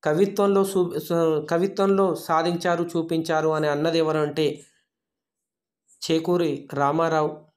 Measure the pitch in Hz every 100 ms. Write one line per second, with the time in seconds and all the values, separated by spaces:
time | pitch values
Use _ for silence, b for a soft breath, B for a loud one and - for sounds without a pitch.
0 | - 151 202 - 202 196 196 196 175 156
1 | 151 170 165 156 147 170 196 190 196 196
2 | 190 156 - 160 170 175 180 170 170 175
3 | 165 165 160 156 156 156 151 147 160 165
4 | 156 156 147 143 151 - B B B _
5 | _ _ _ _ _ _ _ _ _ _
6 | - 160 165 175 165 139 - 139 143 156
7 | 165 160 151 - -